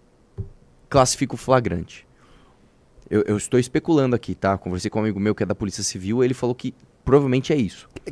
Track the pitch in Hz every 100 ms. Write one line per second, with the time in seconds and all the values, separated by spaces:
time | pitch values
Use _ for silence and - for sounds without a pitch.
0 | _ _ _ - - - _ _ _ 139
1 | 127 - 127 120 - 131 107 87 82 -
2 | - _ _ - _ _ _ _ _ _
3 | - 107 - 104 - 120 123 156 - 151
4 | 131 120 - 87 95 95 92 90 107 107
5 | 107 98 104 101 98 101 101 - 98 95
6 | 95 120 127 127 120 123 127 - _ _
7 | - 143 139 127 - 151 98 - - -
8 | -